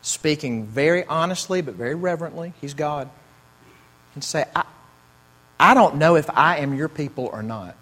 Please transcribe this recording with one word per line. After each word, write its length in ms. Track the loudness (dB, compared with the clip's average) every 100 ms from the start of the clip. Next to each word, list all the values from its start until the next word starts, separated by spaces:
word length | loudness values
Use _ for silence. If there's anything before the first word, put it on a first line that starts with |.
speaking 640 | -8 -4 -2 -2 -4 -8 -6
very 380 | -2 0 0
honestly 580 | -2 -4 -2 -4 -4 -6
but 120 | -6
very 200 | -8 -8
reverently, 580 | -4 -4 -6 -8 -12 -14 -12
he's 140 | -14
God, 340 | -8 -6 -6 -10 -16 _ _ _ _ _ _ _ _ _
and 80 | -14
say, 220 | -6 -4 -2
"I, 100 | -4 -4 -10 -20 _ _ _ _ _ _ _
I 160 | 8
don't 220 | 8 6 4
know 200 | 4 4
if 120 | 2
I 280 | 2 4 2
am 160 | -2
your 140 | -4 -6
people 420 | -6 -8 -6 -8
or 100 | -8
not. 340 | -8 -10 -12 -18